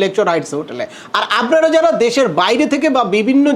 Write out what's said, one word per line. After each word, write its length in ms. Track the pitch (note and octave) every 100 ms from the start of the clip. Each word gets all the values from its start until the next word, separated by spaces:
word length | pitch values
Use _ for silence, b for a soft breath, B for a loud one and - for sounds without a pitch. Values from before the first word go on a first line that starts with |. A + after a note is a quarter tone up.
লেকশোর 260 | F#3+ G3+ F3+
হাইটস 200 | E3 C#3 C#3+
হোটেলে। 260 | C#3+ A#2+ G#2+ B B G3+
আর 60 | - G#3+
আপনারা 260 | A#3 D#4+ D#4+ D#4+
যারা 140 | E4 - A#3
দেশের 220 | B3+ A#3+ D3+
বাইরে 240 | F#3 B3 D4+
থেকে 140 | C#4 D#4 C4
বা 80 | G#3 G#3
বিভিন্ন 300 | G#3+ C#4 C#4+